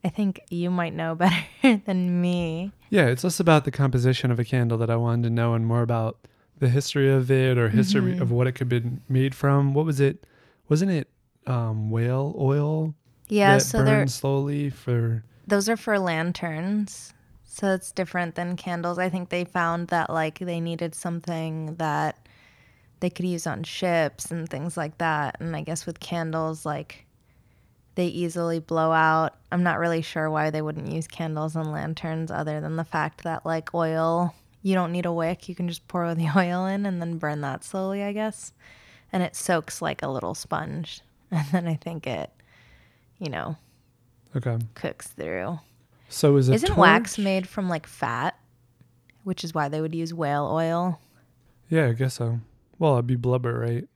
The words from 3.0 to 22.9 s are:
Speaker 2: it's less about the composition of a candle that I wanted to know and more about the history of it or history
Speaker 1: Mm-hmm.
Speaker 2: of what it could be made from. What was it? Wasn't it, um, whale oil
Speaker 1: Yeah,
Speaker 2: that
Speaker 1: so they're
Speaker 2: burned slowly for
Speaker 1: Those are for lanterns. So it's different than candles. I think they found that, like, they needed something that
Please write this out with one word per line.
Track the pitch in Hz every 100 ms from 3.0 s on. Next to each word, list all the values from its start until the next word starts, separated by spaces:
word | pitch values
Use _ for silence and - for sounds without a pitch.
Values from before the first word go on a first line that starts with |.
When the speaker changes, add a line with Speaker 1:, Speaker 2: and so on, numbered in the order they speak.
| 135
Speaker 2:
it's | 123
less | 180 -
about | 170 156
the | 139
composition | - 139 127 123 127 127
of | 120
a |
candle | 117 131 120 113
that | 113
I | 117
wanted | 117 117 120
to |
know | 117 117
and | 117
more | 113 117
about | 117 117 110 - - _ _ _
the | 131
history | 127 139 147 135
of | 135 127
it | 135 131 123
or | 113
history | 151 202 202 120
Speaker 1:
Mm-hmm. | 180
Speaker 2:
of | 120
what | 120 127
it | 127
could | 127
be | 123 117 127 -
made | 131 135
from. | 131 143 139 139
What | 139 160
was | 139
it? | 139 - - _ _ _ _
Wasn't | 151 196
it, | 170 - _ _ _ -
um, | 123 117 110 107
whale | 113 117 127 143 196
oil | 135 143 147 156 156 151 _ _ -
Speaker 1:
Yeah, | 208 196 196
Speaker 2:
that |
Speaker 1:
so | - -
they're | 135 214
Speaker 2:
burned | 135
slowly | - 139 139 143 143 143
for | 135 - 120 117 113 - _ -
Speaker 1:
Those | 202 202
are | 226
for | - 208
lanterns. | 185 160 165 175 175 156 180 208 202 - - - _ -
So | - - 196
it's | 190 -
different | - 180 180 175
than | 160 175 180
candles. | - 175 175 175
I | 180
think | 180 180
they | 175
found | 180 185 170 170 170
that, | 170 -
like, | 160 156 156
they | 180 170
needed | 165 165 170 160
something | 175 170 170 165 160 160 156 165
that | 160 147 151 - _ _ _ _ _ _ _